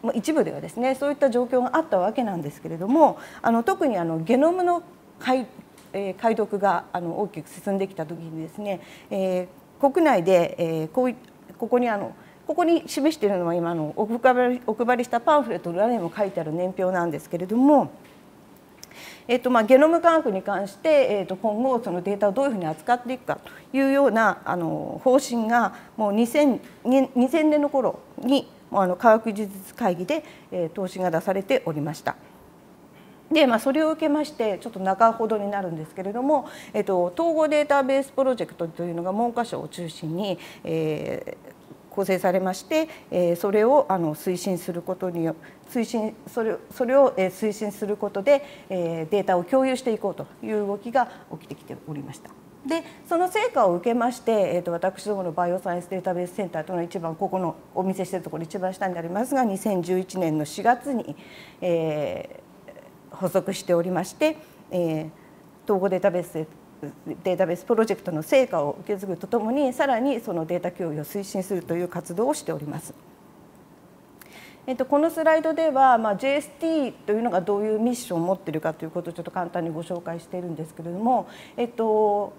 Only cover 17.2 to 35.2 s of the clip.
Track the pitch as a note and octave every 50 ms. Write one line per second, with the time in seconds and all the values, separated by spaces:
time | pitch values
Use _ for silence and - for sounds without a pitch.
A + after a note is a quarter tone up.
17.2 | - - - E3 F3+ F#3 G#3+ A#3+ C4 C#4+ D4+ C4+ G3 C#3 - - - - - -
18.2 | - - - - - - - - - - - - - - - - - - - -
19.2 | - - A#3+ B3+ B3 B3+ B3+ A#3 A3 G#3 C4 C4 D4 D#4+ E4+ E4 E4+ E4+ E4 D#4+
20.2 | D#4 B3+ G3 F#3+ F#3 G#3 G3+ F#3 G3+ G3 - - - D#4+ D#4 C#4+ C4+ - G#3 G3+
21.2 | F#3 - F#3+ F#3+ - A3 G#3 G#3 B3+ C4+ B3+ A3+ A#3 G#3 F3 F3+ F3+ G3 G3+ G3
22.2 | G#3 G3+ G3 C4 C#4 C#4+ A#3 G3 E3+ D#3 D#3+ - - - A#3+ B3 B3 A#3+ C4 B3+
23.2 | - - - - - - - - - - - C4+ C4+ C4+ C4+ C#4 C#4 B3 G#3 A3+
24.2 | A3+ G3+ F3+ - - - F3+ F3 E3+ D#3+ D#3+ D3+ D3+ - - - - C4 B3+ C#4+
25.2 | C4+ - A#3+ A#3 A3 G#3+ A#3+ A#3+ A3+ F#3 - - - - - - A3 G3+ G3+ A3
26.2 | A#3+ A#3 - D4 D4+ C#4 A3 - - - - - - A#3+ B3+ C4+ C4 - - B3
27.2 | A#3+ C4 C4+ E4 D#4 D#4 D4+ D4 C#4+ C#4+ - C4+ A#3+ F3 - - - - - -
28.2 | - A#3+ C#4 C4 - - - - - - - G3+ F#3+ F3+ F3+ - - A#3 G#3+ A3
29.2 | A3 A3+ G3+ G#3 G#3+ G3 G3 F#3+ - - - - A#3+ G3 F3+ E3 F3+ - D4+ D#4+
30.2 | D4+ - - - - - - F3+ E3+ D#3 E3 G#3+ F#3+ F3+ - F#3 F#3 F3+ D#3+ D#3+
31.2 | D#3+ G3+ F#3+ G3 F#3+ - C4+ - - E3+ D#3 D3+ C#3+ D#3 D#3 - - - - -
32.2 | - - - - - - - - - - - - - - - - - - - -
33.2 | - - D#4 D4+ D4 B3+ A3+ A3 - C4+ C4 D4+ D#4+ D#4 D#4+ D#4 D#4+ D4 C#4+ D4+
34.2 | D4+ D4 - - A#3 G#3+ F#3+ F3 - A3+ - F#3+ F#3+ F#3+ F#3+ - A#3 A3+ A3+ A3+